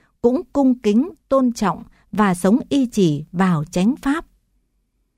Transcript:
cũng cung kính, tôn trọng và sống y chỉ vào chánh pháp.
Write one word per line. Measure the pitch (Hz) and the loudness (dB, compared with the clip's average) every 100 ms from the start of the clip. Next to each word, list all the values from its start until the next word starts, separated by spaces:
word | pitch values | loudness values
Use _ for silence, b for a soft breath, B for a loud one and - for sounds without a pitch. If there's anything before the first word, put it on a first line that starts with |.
| b b | b b
cũng | 240 269 - | -2 -2 -4
cung | 285 262 247 | 0 0 0
kính, | 214 214 339 - - | 0 0 0 -6 -2
tôn | 269 247 | 0 0
trọng | 226 196 - b b b | -2 -4 -4 b b b
và | 185 208 | -2 0
sống | 180 190 247 - | 0 2 0 0
y | 277 240 | -2 -2
chỉ | 214 175 143 151 | 0 0 0 -6
vào | 175 190 160 | -2 0 0
chánh | 151 180 202 311 | -2 -2 0 0
pháp. | 277 311 - _ _ _ _ _ _ _ _ | -2 -4 -6 _ _ _ _ _ _ _ _